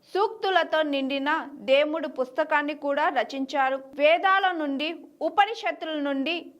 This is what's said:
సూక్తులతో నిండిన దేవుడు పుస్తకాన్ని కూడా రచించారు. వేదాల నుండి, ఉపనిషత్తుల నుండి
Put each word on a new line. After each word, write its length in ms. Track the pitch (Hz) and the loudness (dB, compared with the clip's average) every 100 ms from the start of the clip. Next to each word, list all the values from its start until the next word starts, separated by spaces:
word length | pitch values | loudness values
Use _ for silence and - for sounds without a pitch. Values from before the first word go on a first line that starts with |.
| _ | _
సూక్తులతో 680 | 359 415 440 392 359 320 311 311 | 0 0 0 0 2 2 0 0
నిండిన 380 | 277 269 277 277 311 262 277 202 | 0 -2 -2 0 -2 -4 -10 2
దేవుడు 360 | 269 302 311 302 - | 4 4 0 -6 -4
పుస్తకాన్ని 580 | 254 254 311 302 294 302 285 | -4 -2 0 0 0 -4 -2
కూడా 200 | 285 320 269 | 0 0 0
రచించారు. 600 | 220 269 269 294 269 269 269 - | -2 -4 -4 0 0 -2 -8 2
వేదాల 440 | 294 339 381 381 381 349 | 4 6 4 4 2 0
నుండి, 260 | 294 269 311 320 - _ 320 | -2 -2 -4 -6 -14 _ -4
ఉపనిషత్తుల 680 | 330 403 453 349 330 330 311 285 | 2 2 2 -4 -4 -6 -4 -2
నుండి 280 | 269 269 339 285 - | -2 -2 -4 -6 -20